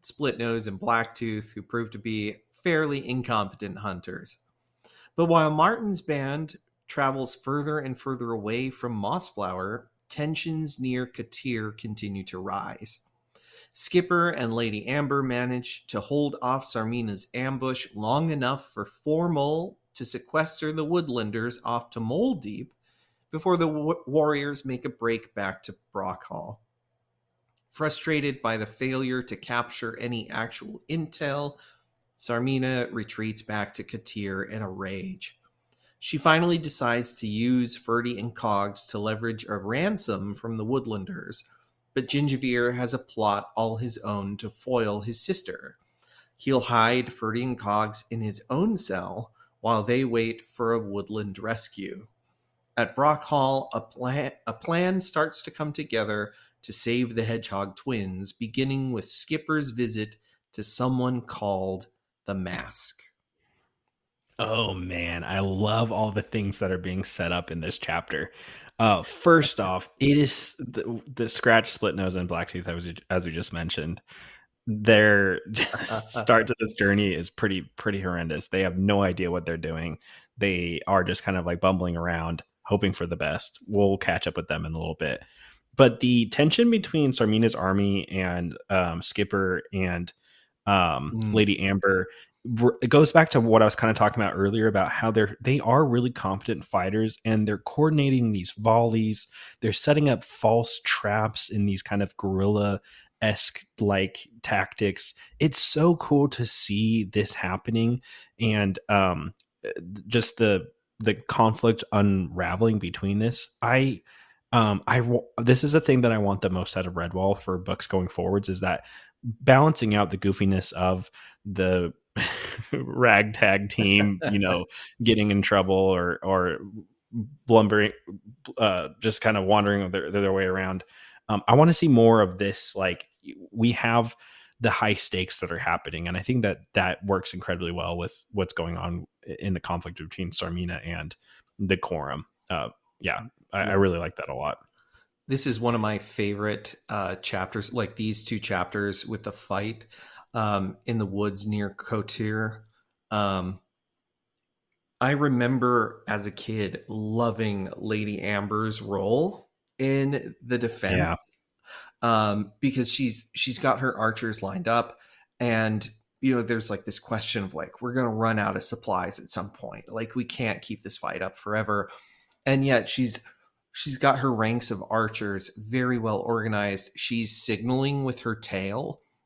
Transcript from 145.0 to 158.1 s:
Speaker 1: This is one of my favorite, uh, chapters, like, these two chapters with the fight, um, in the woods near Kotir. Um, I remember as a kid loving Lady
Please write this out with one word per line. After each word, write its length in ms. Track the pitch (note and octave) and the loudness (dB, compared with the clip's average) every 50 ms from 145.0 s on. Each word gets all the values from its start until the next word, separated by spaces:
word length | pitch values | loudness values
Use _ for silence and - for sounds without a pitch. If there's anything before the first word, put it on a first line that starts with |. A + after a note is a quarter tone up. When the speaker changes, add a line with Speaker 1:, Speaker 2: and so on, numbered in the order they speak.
| _ _ _ _ _ | _ _ _ _ _
Speaker 1:
This 200 | - C3+ C3+ - | -4 -4 -2 0
is 120 | C3+ A#2+ G#2+ | -2 -2 0
one 160 | A#2+ A#2+ A#2+ | 0 0 2
of 60 | A2+ | 2
my 180 | G#2+ G#2+ G#2+ G2 | 0 0 -2 -4
favorite, 760 | - - - - G#2 G2+ G#2 G2+ G#2 G#2+ G#2 - - - - - _ - | -6 -8 -6 -4 -2 -2 -2 -2 -2 -2 -4 -4 -8 -14 -20 -20 _ -8
uh, 280 | - G#2 G2 F#2 F#2+ | -6 -4 -4 -4 -6
chapters, 560 | F#2 - - - F#2+ F#2 F#2 - A2 G2+ - - | -6 -6 -6 -4 -4 -4 -4 -6 -8 -8 -6 -4
like, 240 | A#2+ G#2+ F#2 - | -4 -4 -4 -4
these 280 | - A2 A2 G#2+ G#2 - | -4 -4 -4 -4 -4 -4
two 140 | - A#2 G#2+ | -6 -6 -6
chapters 680 | - - G2+ F2+ F2+ - - G#2 G2+ G2+ F#2+ - - | -4 -4 -2 -2 -2 -2 -2 -2 -2 -2 -4 -4 -6
with 160 | - A2+ G#2 - | -8 -10 -8 -8
the 100 | G#2 G2+ | -10 -12
fight, 540 | - - - G2+ G2 G2+ A2 A2+ - - - - - - - - - - _ - | -12 -10 -6 -6 -4 -4 -6 -8 -10 -14 -20 -20 -20 -20 -20 -20 -20 -20 _ -4
um, 420 | A#2+ A2 G#2 G#2 G2 F#2+ F#2+ F#2 - _ | -2 0 0 0 0 0 -2 -6 -8 _
in 120 | - A#2 A2+ | -4 -2 -2
the 80 | G#2+ | -2
woods 400 | F#2+ F#2+ G2+ G#2 G#2 G2 G2 G2+ | -2 -2 -2 -2 -2 -2 -4 -4
near 240 | G#2+ G#2+ G#2 G#2 G2 | -2 -2 -2 -2 -4
Kotir. 920 | F#2 - - - A2+ A2 G2+ - - - A2 G#2+ G#2+ G#2+ A2 A2 A2 - - _ _ _ _ _ _ _ _ _ | -6 -10 -8 -4 -4 -4 -4 -4 -6 -4 -4 -2 -2 -2 -2 -4 -6 -8 -14 _ _ _ _ _ _ _ _ _
Um, 480 | A2 G#2+ G#2 G2 G2 F#2 F2+ F#2 F#2+ F#2+ _ _ _ _ _ _ _ _ _ _ _ _ _ _ _ _ _ _ _ _ _ _ _ _ _ _ _ _ | -2 0 0 0 0 -2 -2 -4 -6 -8 _ _ _ _ _ _ _ _ _ _ _ _ _ _ _ _ _ _ _ _ _ _ _ _ _ _ _ _
I 100 | B2 C3 C#3+ | 0 0 2
remember 920 | C#3 D3 C#3+ C3 B2 B2 A#2+ C3 B2+ B2+ B2 B2 A#2+ A2 - - - - | 2 2 2 2 2 2 2 2 2 2 4 4 4 2 0 -4 -10 -6
as 200 | - G#2 G#2 G2+ | -6 -4 -4 -4
a 40 | G#2 | -6
kid 540 | - - - - A2 A2 G#2 F#2 D#2 - - - | -10 -10 -8 -6 -4 -2 -2 -4 -4 -8 -12 -10
loving 800 | A2 A2 G#2+ G#2+ A2 A2+ A#2+ A#2 G#2+ A2 A2+ G#2+ G2+ G2 F#2+ F#2+ - | -8 -6 -4 -2 0 0 0 0 0 0 -2 -2 -2 -2 -4 -6 -8
Lady 440 | - - G#2+ A2 G#2+ G#2+ G#2 | -8 -6 -4 -4 -2 -2 -4